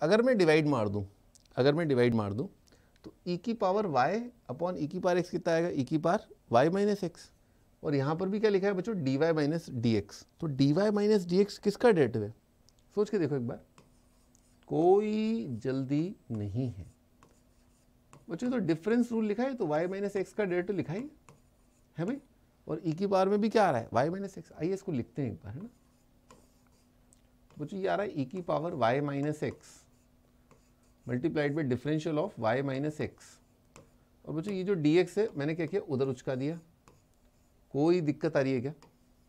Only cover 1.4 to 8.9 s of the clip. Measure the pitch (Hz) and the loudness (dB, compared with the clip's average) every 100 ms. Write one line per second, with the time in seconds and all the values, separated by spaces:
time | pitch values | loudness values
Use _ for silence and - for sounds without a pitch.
1.4 | _ - 135 151 165 123 123 117 101 101 | _ 2 2 4 2 4 4 4 0 -4
2.4 | 185 - _ - _ _ - - 180 175 | -8 -12 _ -20 _ _ -20 -14 -6 -6
3.4 | 233 220 190 202 202 135 139 214 240 - | -4 -2 0 0 0 2 2 0 -6 -14
4.4 | - 151 175 180 151 180 185 180 175 175 | -14 -6 -6 -4 -6 -2 0 0 0 -4
5.4 | 175 165 175 147 123 156 165 208 - - | 0 0 0 -2 -2 0 0 -2 -4 -20
6.4 | _ 117 156 190 208 202 170 - - _ | _ 4 4 4 0 0 -4 -8 -20 _
7.4 | _ _ _ _ 160 143 139 160 190 208 | _ _ _ _ -2 0 0 -2 -2 0
8.4 | 214 196 196 185 202 | 2 4 2 0 -2